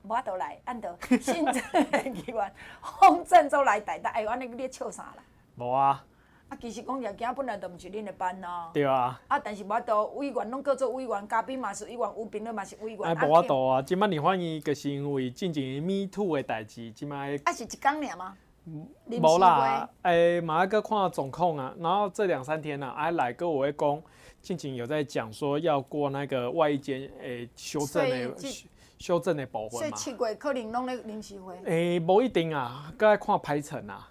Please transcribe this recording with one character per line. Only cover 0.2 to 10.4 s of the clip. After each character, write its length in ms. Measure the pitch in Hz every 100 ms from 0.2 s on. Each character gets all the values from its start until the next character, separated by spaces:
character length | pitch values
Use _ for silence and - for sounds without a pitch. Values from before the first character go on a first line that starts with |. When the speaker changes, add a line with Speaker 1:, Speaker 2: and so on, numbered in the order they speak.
| 247
Speaker 1:
都 100 | 185
来， 220 | 151 170 -
按 160 | 240
照 160 | 185 175 - 247
新 240 | 262 339 294
增 160 | 254 - 349 294
的 100 | 277 269
议 140 | 196 -
员 260 | 226 196 - - -
洪 420 | - - 381 330
振 240 | - 359 294
洲 140 | 294
来 160 | 269 214
台 200 | - 160
大。 100 | 226
哎， 160 | 233 214
安 140 | 247
尼 80 | 254
你 80 | 233
咧 160 | 262
笑 180 | - 240
啥 140 | -
啦？ 200 | - - _ _ _ -
Speaker 2:
无 160 | 123
啊。 320 | 131 139 139 - _ _ _ _
Speaker 1:
啊， 80 | 269
其 120 | 240
实 100 | 220
讲 180 | 240 269
夜 140 | 226
行 220 | 196 233 240
本 100 | 262
来 120 | 202
就 100 | 185
毋 100 | 175
是 120 | 185
恁 140 | 208
的 80 | 208
班 300 | 180 185 185
啊。 280 | 180 175 165
Speaker 2:
对 100 | 160
啊。 380 | 139 131 123 127 _
Speaker 1:
啊， 120 | 285
但 160 | 208 208
是 80 |
我 160 | 196 226
都 240 | 220 214 214 220
委 140 | 285
员 200 | 233